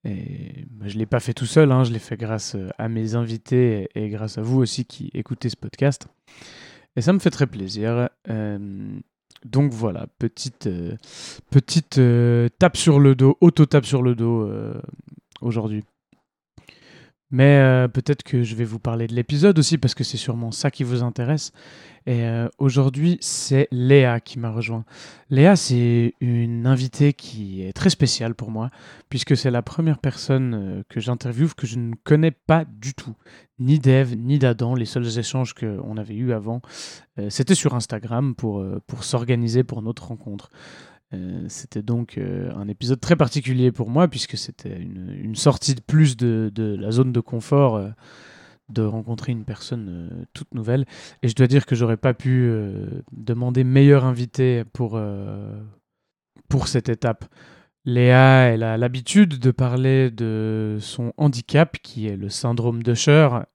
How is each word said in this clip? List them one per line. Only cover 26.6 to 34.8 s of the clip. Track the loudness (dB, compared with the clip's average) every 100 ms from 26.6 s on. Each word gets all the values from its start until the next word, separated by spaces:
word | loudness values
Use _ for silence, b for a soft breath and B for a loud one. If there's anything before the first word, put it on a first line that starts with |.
| 0
invitée | 0 0 2 2
qui | 2 -8 -12 -10 -8
est | -10
très | 0 0
spéciale | 2 0 0 -6 -8
pour | -8
moi, | -8 -8 B B B B
puisque | -8 0 0
c'est | 2
la | -2
première | -4 -2 0 0
personne, | -2 -6 -2 -2 0
euh, | -4 -6 -10 -8
que | -8
j'interviewe | -6 -6 -6 -2 -2 -2
que | -8
je | -6
ne | -6 -8
connais | 0 2 2
pas | -4 0 0
du | 0 -12 -12
tout. | -12 -14 -18 b b b _
Ni | 2 2
d'Ève, | 4 4 2 -4
ni | -2 2
d'Adam. | 2 0 -2
Les | -2